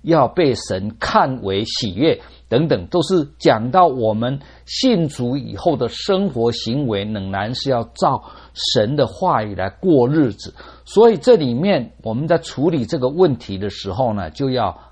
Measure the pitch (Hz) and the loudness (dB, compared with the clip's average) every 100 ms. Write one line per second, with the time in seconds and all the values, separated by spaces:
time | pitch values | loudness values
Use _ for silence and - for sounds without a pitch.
0 | - 165 127 - 151 113 - 95 104 - | 0 2 4 2 0 0 -4 -6 -6 -6
1 | - 220 156 127 98 98 117 - 113 90 | 0 2 2 -2 -4 -2 -4 -6 -6 0
2 | 156 127 - - - 120 160 123 90 175 | 0 0 -6 -20 -2 0 2 0 0 -2
3 | 165 185 143 - 156 117 120 185 170 131 | 2 0 0 0 2 2 2 4 4 4
4 | 110 107 120 139 - - - - 262 208 | 0 0 -2 -4 -10 -20 -12 -2 2 2
5 | 156 - 120 139 117 101 175 135 117 - | 0 -2 -4 -4 -8 -4 -2 0 -4 -4
6 | - 190 202 123 117 - 220 226 135 101 | -2 0 0 0 -2 -2 -4 -4 -2 -2
7 | 104 107 95 98 107 127 135 123 117 - | -4 -6 -6 -4 -4 -6 -2 -2 -4 -2
8 | 170 131 - - - - - 123 107 147 | 0 0 -6 -20 -20 -8 -2 0 0 0
9 | 117 - 180 135 107 92 95 - 190 147 | -2 0 0 0 -2 -6 -6 -2 2 4
10 | 120 156 131 - - - - - - 202 | 4 2 0 -2 -14 -18 -20 -20 -2 6
11 | 233 190 254 240 135 120 190 165 113 - | 6 6 4 4 4 0 0 0 -2 -10
12 | 110 110 160 165 - - 156 160 113 160 | -6 -4 0 -2 -2 -2 0 0 -2 -2
13 | 127 156 185 123 - 98 101 - 98 92 | -2 2 2 2 -6 -8 -8 -8 -8 -2
14 | 127 104 85 - 135 123 101 - - | -2 -2 -6 -4 -4 -2 -2 -6 -18